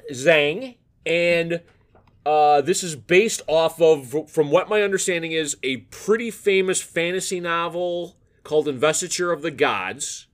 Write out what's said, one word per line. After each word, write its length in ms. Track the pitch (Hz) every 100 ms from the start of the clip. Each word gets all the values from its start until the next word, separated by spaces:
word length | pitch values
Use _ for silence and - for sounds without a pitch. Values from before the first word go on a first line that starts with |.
| -
Zhang. 640 | 123 147 156 147 180 262 - _ _ 165
And, 560 | 170 175 170 165 170 - _ _ _ _ _ 147
uh, 340 | 151 147 147
this 220 | 139 190
is 140 | 180 143
based 440 | - 180 226 - -
off 340 | 160 160 -
of, 480 | 160 151 127 147 151
from 200 | 165 147
what 180 | 175 185
my 140 | 214
understanding 500 | 202 190 190 170 165
is, 240 | 160 151 -
a 160 | 131 127
pretty 520 | - - - 226 233
famous 520 | - - 190 190 180
fantasy 560 | - 170 170 185 180 180
novel 760 | 175 170 170 170 180 175 175 - _ _
called 240 | - 151 147
Investiture 640 | 127 151 151 180 - 175
of 80 | 160
the 80 | 165
Gods. 760 | 135 139 104 92 139 - - -